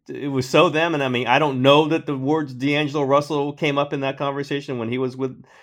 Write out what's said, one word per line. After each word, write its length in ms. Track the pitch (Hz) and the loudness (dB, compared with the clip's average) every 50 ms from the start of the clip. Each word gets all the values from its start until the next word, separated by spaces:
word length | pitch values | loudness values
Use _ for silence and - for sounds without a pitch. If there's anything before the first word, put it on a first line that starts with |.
| _ - | _ -14
it 200 | 135 123 131 143 | -12 -8 -6 -4
was 200 | 135 131 127 - | -4 -4 -2 2
so 220 | - 151 175 170 | 4 4 4 4
them. 240 | 143 156 165 170 160 | 4 0 0 0 0
And 80 | 143 | 0
I 60 | 139 127 | -2 0
mean, 180 | 123 123 123 | -2 0 2
I 120 | 113 127 147 | 2 2 4
don't 220 | 156 147 135 127 | 2 2 0 2
know 280 | 127 139 143 151 160 147 | 6 6 6 6 6 4
that 180 | 160 160 156 | 0 -2 -2
the 100 | 156 143 | -4 -6
words 380 | 131 135 139 156 160 147 131 127 | -4 -2 -2 0 -2 -2 -6 -8
D'Angelo 500 | 120 135 147 147 147 151 135 143 151 139 | -4 -2 -2 0 0 -2 -2 -2 -2 0
Russell 480 | 131 139 147 147 147 156 143 143 147 | 2 2 2 2 0 -2 -2 -2 -4
came 240 | 143 - 160 147 143 | -4 -2 -2 0 0
up 160 | 143 139 143 | 0 -2 -2
in 80 | 151 143 | -2 -4
that 160 | 135 135 139 | -4 -4 -4
conversation 600 | - 147 139 139 143 143 143 147 143 147 147 131 120 | -4 -4 -4 -4 -6 -6 -4 -6 -6 -6 -6 -6 -6
when 100 | 113 113 | -4 -4
he 60 | 123 | -4
was 220 | 127 131 127 127 131 | -2 -4 -4 -4 -4
with 260 | 135 131 127 - - _ _ _ | -6 -6 -6 -8 -20 _ _ _